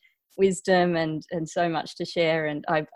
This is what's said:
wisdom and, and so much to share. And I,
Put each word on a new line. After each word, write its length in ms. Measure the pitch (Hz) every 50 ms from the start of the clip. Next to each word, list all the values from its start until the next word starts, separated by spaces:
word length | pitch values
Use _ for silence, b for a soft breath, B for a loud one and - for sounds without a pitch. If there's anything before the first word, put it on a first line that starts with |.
| _ _ _ _ _ _ _ -
wisdom 580 | 196 196 180 - - 190 185 180 175 180 170
and, 260 | 165 160 156 156 151 - -
and 160 | - 170 165 156
so 200 | - 185 175 170
much 300 | 160 151 - - - -
to 80 | 175
share. 400 | - - 175 170 160 160 165 156
And 180 | 151 147 147 - -
I, 180 | 165 156 156 - -